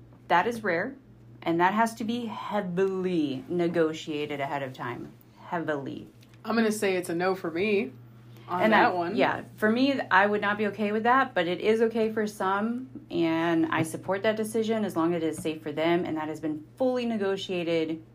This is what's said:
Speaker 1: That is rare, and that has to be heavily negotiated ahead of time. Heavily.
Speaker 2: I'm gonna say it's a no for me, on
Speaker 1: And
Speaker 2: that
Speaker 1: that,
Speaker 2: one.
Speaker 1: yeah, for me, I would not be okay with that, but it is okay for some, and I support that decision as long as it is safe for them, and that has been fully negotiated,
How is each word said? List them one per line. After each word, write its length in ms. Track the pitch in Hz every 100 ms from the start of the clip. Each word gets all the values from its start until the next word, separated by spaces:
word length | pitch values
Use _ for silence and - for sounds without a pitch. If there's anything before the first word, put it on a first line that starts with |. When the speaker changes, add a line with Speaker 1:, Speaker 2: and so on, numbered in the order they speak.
| - - -
Speaker 1:
That 180 | 175 208
is 160 | 233
rare, 320 | 214 170 226 285 - - - -
and 160 | 165 170
that 140 | 180
has 200 | 208 226 226
to 80 |
be 220 | 220 240 233
heavily 1200 | 214 - 208 185 175 196 190 185 175 143 131 -
negotiated 920 | 175 170 170 156 160 - 147 147 143
ahead 240 | 139 143
of 100 | 135
time. 380 | 127 131 - - - - - -
Heavily. 600 | 175 156 147 135 - - - - - 226
Speaker 2:
I'm 100 | 226
gonna 160 | 220
say 240 | 214 196 185
it's 140 | 175
a 60 | 170
no 200 | 185 185
for 160 | 170
me, 400 | 160 214 202 233 - - - - - -
on 120 | 180
Speaker 1:
And 120 | 214
Speaker 2:
that 160 | 208 208
Speaker 1:
that, 60 | 180
Speaker 2:
one. 200 | 170 -
Speaker 1:
yeah, 260 | 160 - - -
for 140 | 214
me, 280 | 233 277 269 -
I 140 | 185 202
would 160 | 208
not 160 | 202 208
be 100 | 208
okay 240 | 202 208
with 120 | 214
that, 300 | 226 262 262
but 140 | - 175
it 140 | 180
is 200 | - 220
okay 280 | 226 233 220
for 160 | 220 214
some, 640 | - 190 196 220 240 262 - -
and 560 | 175 165 165 170 165 160
I 160 | 156
support 380 | 160 165 - 196
that 120 | 220 214
decision 480 | 220 226 214 226
as 120 | 196 170
long 160 | 165
as 100 | 170
it 40 | 160
is 100 | 156
safe 240 | 165 156
for 100 | 156
them, 320 | 151 165 175 175
and 120 | 156
that 100 | 156
has 120 | 156
been 220 | 156 151 - -
fully 280 | 254 254 233
negotiated, 960 | 226 196 196 - 180 165 165 156 160 -